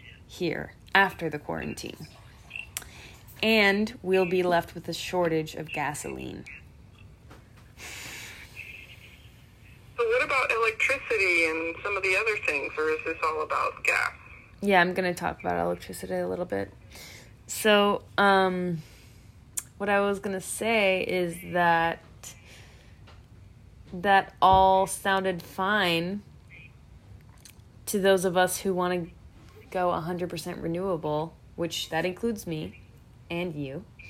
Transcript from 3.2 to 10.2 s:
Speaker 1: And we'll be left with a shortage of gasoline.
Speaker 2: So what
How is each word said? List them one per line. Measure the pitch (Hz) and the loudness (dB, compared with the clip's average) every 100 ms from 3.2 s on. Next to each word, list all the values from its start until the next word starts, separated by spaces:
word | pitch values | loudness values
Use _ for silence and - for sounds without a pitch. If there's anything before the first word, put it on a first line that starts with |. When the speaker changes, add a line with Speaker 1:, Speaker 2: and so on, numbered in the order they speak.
| - - | -20 -2
Speaker 1:
And | 220 220 202 202 214 - | 2 4 4 4 0 -4
we'll | 180 190 180 | 0 2 2
be | 185 | 2
left | 180 170 165 | 2 2 0
with | 170 170 | -6 -10
a | |
shortage | 165 - 180 175 160 156 | -8 -4 0 0 0 -2
of | - 156 | -8 -10
gasoline. | 151 143 147 - - 64 - - - - - - - - - - - - - - - - - - - - - - - - - - - - - - - - - - - - - | -6 -6 -6 -8 -10 -10 -12 -14 -18 -20 -20 -20 -20 -20 -20 -20 -20 -20 -20 -20 -18 -16 -14 -14 -14 -14 -16 -18 -16 -16 -16 -18 -20 -20 -20 -20 -20 -20 -20 -20 -20 -10 -4
Speaker 2:
So | |
what | 466 480 | 0 2